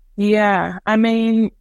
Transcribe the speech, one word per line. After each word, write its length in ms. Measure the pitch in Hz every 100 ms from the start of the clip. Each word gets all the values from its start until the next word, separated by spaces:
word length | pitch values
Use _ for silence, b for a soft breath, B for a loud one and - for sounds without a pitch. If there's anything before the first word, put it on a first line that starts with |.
| _ -
Yeah, 640 | 208 214 208 190 170 180 -
I 100 | 220
mean, 560 | 226 226 226 226 214 -